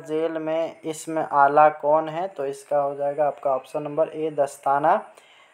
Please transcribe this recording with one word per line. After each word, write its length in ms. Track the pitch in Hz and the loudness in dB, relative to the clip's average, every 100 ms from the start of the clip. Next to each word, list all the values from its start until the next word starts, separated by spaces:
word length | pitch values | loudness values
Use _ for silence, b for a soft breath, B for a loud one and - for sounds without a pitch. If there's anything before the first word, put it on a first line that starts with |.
जेल 340 | 147 156 160 160 | 0 -2 -2 -4
में 440 | 156 160 160 - | -4 -2 -4 -6
इस्म 440 | 160 156 - 160 151 | -10 -8 -6 -4 0
आला 380 | 143 139 147 151 | 4 6 8 6
कौन 400 | 151 143 156 156 | 4 2 2 2
है? 180 | 156 190 | -4 -6
तो 180 | - 139 | -6 -6
इसका 320 | 139 - 147 | -8 -4 -2
हो 160 | 139 139 | 0 -2
जाएगा 320 | 143 143 147 | -4 0 -2
आपका 240 | 139 143 | -2 -2
option 300 | 131 - 151 | -4 -4 -8
number 280 | 147 147 156 | -6 -2 -2
ए 200 | 156 156 | -2 -4
दस्ताना। 640 | 147 143 - - 139 156 208 - b b b b | -2 -2 -2 -2 0 2 0 -2 b b b b